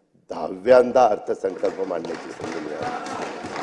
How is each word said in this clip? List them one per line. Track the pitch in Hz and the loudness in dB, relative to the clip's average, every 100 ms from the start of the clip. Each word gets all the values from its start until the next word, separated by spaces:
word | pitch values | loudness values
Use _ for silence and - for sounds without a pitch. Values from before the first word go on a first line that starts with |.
| _ _ - | _ _ -14
दहाव्यांदा | - 80 92 104 127 123 127 117 | -8 -8 0 6 8 8 6 4
अर्थसंकल्प | 101 - 104 98 92 98 90 92 | 4 -4 -4 -4 -4 -4 -4 -4
मांडण्याची | 85 82 78 82 | -4 -6 -10 -12
संधी | - 80 82 76 | -12 -10 -8 -8
मिळाली. | 76 78 - - - - - - - | -8 -8 -8 -8 -10 -10 -10 -10 -10